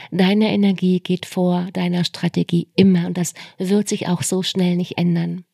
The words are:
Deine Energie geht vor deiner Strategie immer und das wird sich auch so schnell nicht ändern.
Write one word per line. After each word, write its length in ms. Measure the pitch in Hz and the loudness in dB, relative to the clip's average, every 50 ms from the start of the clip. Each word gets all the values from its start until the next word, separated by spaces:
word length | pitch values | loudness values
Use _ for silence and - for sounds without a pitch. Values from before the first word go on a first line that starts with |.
| - - | -12 -6
Deine 420 | - 180 190 185 202 214 220 214 196 | 0 2 2 4 4 4 2 2 2
Energie 480 | 202 202 196 190 165 185 185 185 180 | 2 2 2 2 2 2 2 2 2
geht 260 | 180 - 180 180 - | 0 -2 -4 -4 -4
vor 420 | - - 190 180 180 175 180 180 190 - | -6 -4 0 0 0 0 0 -2 -4 -4
deiner 320 | 185 180 175 175 175 170 | -4 -2 -2 0 0 -2
Strategie 640 | - - - - 175 - 180 170 - - 175 170 - _ | -2 -4 -4 -4 -2 0 -2 0 0 0 -2 -2 0 _
immer 300 | - 190 196 185 175 175 | 4 6 6 6 4 2
und 120 | 180 175 180 | -2 -4 -4
das 160 | 175 - - - - - - - | -4 -6 -6 -10 -18 -18 -12 -8
wird 300 | 190 185 202 208 202 - | -2 0 0 0 0 0
sich 200 | 220 208 - - | -4 -4 -2 -2
auch 140 | 180 165 - | -2 -2 -2
so 200 | - 190 185 180 | -2 -2 -2 -2
schnell 340 | - - 190 180 180 175 | -2 -2 0 0 0 0
nicht 200 | 175 180 - - | 0 -2 -4 -4
ändern. 480 | - 175 175 170 170 170 170 170 185 175 _ | -2 0 0 0 0 -2 -4 -6 -8 -12 _